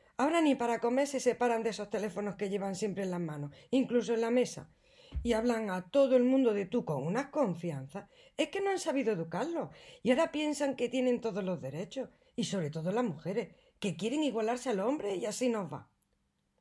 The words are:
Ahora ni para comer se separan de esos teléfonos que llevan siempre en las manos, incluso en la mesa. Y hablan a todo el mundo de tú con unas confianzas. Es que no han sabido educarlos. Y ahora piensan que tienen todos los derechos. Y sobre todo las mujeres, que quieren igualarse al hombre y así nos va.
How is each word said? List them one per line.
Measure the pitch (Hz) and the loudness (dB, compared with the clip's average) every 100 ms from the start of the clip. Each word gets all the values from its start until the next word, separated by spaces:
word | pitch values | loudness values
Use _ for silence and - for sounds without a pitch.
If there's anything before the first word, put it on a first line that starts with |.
| _ - | _ 0
Ahora | 277 339 | 2 4
ni | 311 | 4
para | 262 240 233 | 4 2 0
comer | 240 254 285 | 2 2 2
se | 269 | 2
separan | 247 - 247 226 | 0 2 2 2
de | 226 | 0
esos | 202 202 | -4 -4
teléfonos | 208 202 190 208 196 | -4 -4 -4 -6 -4
que | 202 | -2
llevan | 196 196 185 | -2 -4 -2
siempre | 214 190 | -4 -2
en | 185 | -4
las | 175 | -2
manos, | 165 151 147 - - | -4 -6 -8 -12 0
incluso | 269 240 240 220 | 0 4 2 2
en | 226 | 0
la | 226 | 2
mesa. | 247 240 - - _ _ - - - | 2 2 -4 -16 _ _ -20 -10 -4
Y | 240 | 0
hablan | 220 240 233 214 | 2 2 0 0
a | 185 180 | -4 2
todo | 277 269 254 | 4 6 6
el | |
mundo | 247 269 247 | 6 6 4
de | 202 180 | 2 0
tú | 240 - | -2 -2
con | 143 147 | -2 0
unas | 226 285 | -2 -2
confianzas. | 302 226 170 175 139 135 202 - - - - | 0 0 0 -6 -6 -10 -12 -14 -20 -8 -2
Es | 302 | -2
que | 392 | 0
no | 392 | 0
han | 370 | 0
sabido | 330 277 226 | 0 0 0
educarlos. | 190 165 175 294 339 170 - - - | 0 -2 -4 -2 -4 -6 -10 -20 -4
Y | 220 | 2
ahora | 254 320 | 2 2
piensan | 294 302 294 285 247 | 0 -2 0 -2 0
que | 240 | -2
tienen | 262 254 240 | 2 2 2
todos | 226 196 | -2 -4
los | 185 170 | -4 -4
derechos. | 131 151 208 269 240 _ _ - | -6 -8 -8 -8 -10 _ _ -6
Y | |
sobre | 190 196 147 | -4 -2 -4
todo | 160 165 | -4 -2
las | 220 | 0
mujeres, | 240 151 165 220 185 - _ _ | -2 -4 -6 -6 -6 -12 _ _
que | 202 170 | -4 -2
quieren | 214 294 | -2 0
igualarse | 294 220 220 247 254 | 0 0 -2 -2 -2
al | 202 | 0
hombre | 214 302 403 370 | 0 -2 -2 -4
y | 226 | -4
así | - 247 | -2 0
nos | 220 170 | 0 -4
va. | 139 - _ _ _ _ _ _ _ | -10 -14 _ _ _ _ _ _ _